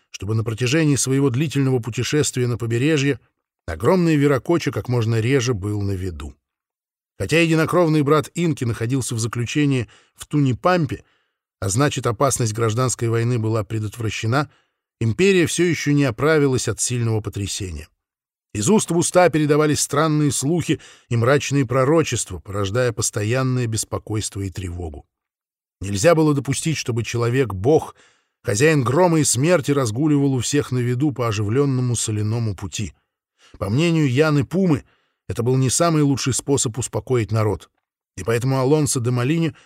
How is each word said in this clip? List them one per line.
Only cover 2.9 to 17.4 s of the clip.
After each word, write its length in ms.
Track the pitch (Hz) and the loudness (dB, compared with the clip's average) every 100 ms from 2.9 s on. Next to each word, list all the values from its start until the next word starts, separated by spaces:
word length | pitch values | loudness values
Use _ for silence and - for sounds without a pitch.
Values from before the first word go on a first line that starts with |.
| 156 139 123 _ _ _ _ - | 2 0 -2 _ _ _ _ -12
огромный 500 | 82 127 185 170 151 | -2 2 4 4 4
Виракоча 560 | 143 135 - 170 - | 4 2 0 0 0
как 160 | 117 101 | -4 -2
можно 320 | 123 110 113 | 0 0 0
реже 360 | 113 139 120 113 | 2 2 0 -2
был 260 | 101 104 | -4 -4
на 120 | 101 | -4
виду. 420 | 95 92 78 78 - _ _ _ _ _ _ _ - | -4 -6 -8 -12 -14 _ _ _ _ _ _ _ -10
Хотя 240 | 98 156 | -2 2
единокровный 600 | 170 160 160 175 165 156 | 2 2 2 2 4 4
брат 260 | 135 151 - - | 4 2 0 -2
Инки 280 | 170 143 | -2 0
находился 520 | 117 107 113 135 - 113 | -2 -4 -2 -2 -2 -4
в 40 | |
заключении 680 | 113 120 120 151 147 135 113 _ _ | -4 -4 -4 0 2 0 -2 _ _
в 140 | - - | -20 -4
Тунипампе, 760 | 147 139 120 175 180 147 101 _ _ _ _ _ _ | 0 2 2 2 2 0 -4 _ _ _ _ _ _
а 100 | 98 | -4
значит, 360 | 107 147 - 120 | 0 0 0 -2
опасность 480 | 110 139 - 117 | 0 0 0 -2
гражданской 560 | 107 113 107 131 - 117 | 0 -2 0 -2 -2 -2
войны 300 | 117 117 123 | 0 0 0
была 240 | 110 113 | 0 -2
предотвращена, 880 | 101 110 107 110 110 - 110 131 147 _ _ _ _ - | -2 -6 -6 -6 -6 -4 -2 0 -2 _ _ _ _ -4
империя 480 | 113 104 190 190 156 | -2 2 4 4 2
всё 160 | - | 2
ещё 300 | 175 160 - | 0 0 0
не 100 | 143 | 2
оправилась 640 | 143 110 143 160 143 127 - | 2 0 2 4 4 2 -2
от 120 | 107 | -4
сильного 420 | - 123 117 110 | -4 -2 0 -2
потрясения. 680 | 104 101 | -4 -6